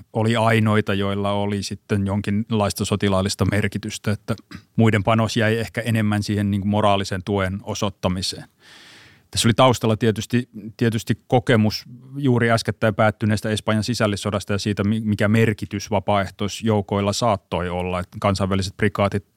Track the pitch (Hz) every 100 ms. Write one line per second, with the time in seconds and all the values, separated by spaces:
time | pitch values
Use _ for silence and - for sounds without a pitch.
0 | - 117 110 117 113 113 110 107 104 98
1 | 98 98 101 101 101 101 95 101 - 104
2 | 98 101 98 101 113 110 101 - 104 101
3 | 101 95 98 - 95 101 101 104 107 -
4 | - 101 - 113 - - - - 113 110
5 | 101 113 110 120 107 113 110 - 117 113
6 | 104 104 104 104 101 101 98 104 104 98
7 | 98 95 87 101 92 98 - 104 107 -
8 | 95 92 92 - - _ - - - -
9 | - _ _ - 113 113 131 120 113 107
10 | 117 104 - 120 127 107 104 - 117 113
11 | - 113 - 131 - 117 107 - - 123
12 | - 139 143 120 117 113 - - 110 104
13 | 107 - 107 107 110 107 - 107 104 117
14 | 107 101 104 101 - 101 107 101 101 110
15 | 107 104 104 110 113 101 98 101 - 101
16 | 101 101 92 - 101 - 113 107 101 101
17 | 101 101 120 98 - 87 87 90 90 90
18 | 90 - 104 98 95 98 95 - 107 -
19 | 101 101 -